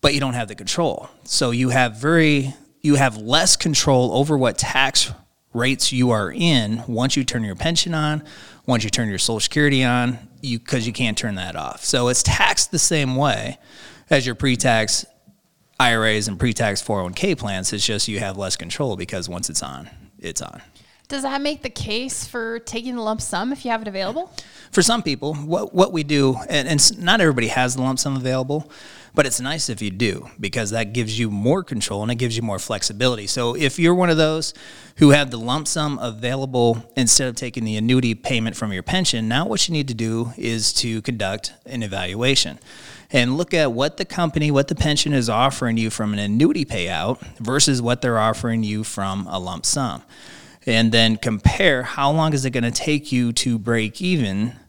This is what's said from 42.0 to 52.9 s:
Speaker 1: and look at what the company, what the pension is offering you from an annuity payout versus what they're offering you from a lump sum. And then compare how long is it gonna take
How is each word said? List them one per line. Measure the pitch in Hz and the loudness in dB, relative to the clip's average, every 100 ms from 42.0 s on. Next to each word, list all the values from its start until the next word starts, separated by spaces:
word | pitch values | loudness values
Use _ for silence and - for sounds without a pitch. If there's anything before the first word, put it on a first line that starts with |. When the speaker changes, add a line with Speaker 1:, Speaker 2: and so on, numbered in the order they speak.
| 90 98 127 135 - - - - - - - | -6 -2 2 2 0 -6 -18 -20 -20 -20 0
Speaker 1:
and | 143 120 135 | 2 2 2
look | 175 | 0
at | 175 147 | 2 2
what | 117 143 - | 2 -2 -2
the | |
company, | 190 - 170 151 151 | -8 -2 0 0 2
what | 139 139 | 2 2
the | |
pension | 160 160 147 - | 0 0 0 2
is | 143 117 | 2 2
offering | 110 135 131 123 113 | 2 2 2 -2 0
you | 110 | 0
from | - 107 | -2 -2
an | 104 | -2
annuity | 104 107 160 294 151 | 0 4 4 4 -2
payout | - 87 85 90 127 - - | -2 -2 -2 -2 -4 -8 -10
versus | 113 135 143 131 | -2 2 2 2
what | 117 120 | 0 0
they're | 127 117 | 0 2
offering | 110 110 120 113 | 2 0 -2 -2
you | 110 107 | -2 -4
from | 107 - 98 95 92 | -6 -6 -4 -4 -6
a | 95 | -6
lump | 90 87 | -6 -6
sum. | - - 127 65 - - - - - - - | -4 -2 -2 -6 -12 -20 -20 -20 -20 -12 0
And | 113 113 | 4 4
then | 113 113 110 | 6 4 2
compare | - 107 - - 190 131 | -2 0 0 4 2 2
how | 123 - 139 | -2 0 2
long | 156 156 | 2 2
is | 147 | 0
it | 131 | 0
gonna | 123 117 | 0 -2
take | 117 - | -2 -2